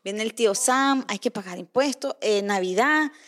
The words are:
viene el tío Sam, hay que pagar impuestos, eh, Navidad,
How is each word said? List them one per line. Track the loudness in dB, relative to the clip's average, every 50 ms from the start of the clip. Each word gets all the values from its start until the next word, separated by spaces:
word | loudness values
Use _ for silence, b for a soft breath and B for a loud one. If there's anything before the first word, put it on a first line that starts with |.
| B
viene | -8 -6 -4 -4
el | -6 -2
tío | 0 2 2 2
Sam, | 2 2 2 2 4 4 2 2 0 0 -4
hay | -6 -4
que | -4 -4
pagar | -4 -4 -10 -10 -12 -12
impuestos, | -12 -4 0 0 0 0 -2 -4 -6 -8 -8 -4 -2
eh, | 0 0 0
Navidad, | 0 0 -2 -2 0 0 0 2 2 4 4 2 2 0 B B B